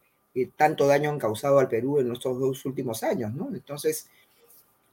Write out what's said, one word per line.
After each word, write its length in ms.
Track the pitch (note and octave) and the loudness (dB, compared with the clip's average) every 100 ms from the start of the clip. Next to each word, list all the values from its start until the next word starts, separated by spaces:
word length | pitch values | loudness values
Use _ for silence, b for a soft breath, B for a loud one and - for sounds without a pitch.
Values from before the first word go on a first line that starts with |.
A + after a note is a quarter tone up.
| _ _ _ B2+ | _ _ _ -4
eh, 140 | B2 - | -4 2
tanto 300 | D#3 D3+ C#3+ | 2 4 4
daño 240 | C#3+ D3+ | 4 2
han 80 | D3 | -2
causado 400 | A2 G#2+ C#3+ C#3 | -2 -2 4 4
al 100 | C3 | 4
Perú 300 | A2+ B2+ D3 | 2 0 0
en 120 | B2 | 0
estos 260 | B2 C3+ B2+ | -2 -4 -2
dos 260 | C3+ C3+ C#3 | -2 -2 -6
últimos 380 | C3+ B2+ A2 | -6 -6 -4
años, 300 | D#4 - G#2+ | -4 -2 -4
¿no? 160 | C3 C#4 | -6 -8
Entonces, 540 | - - D3 D#3 D3+ - b b b b b _ _ _ | -10 -10 -4 -2 -4 -8 b b b b b _ _ _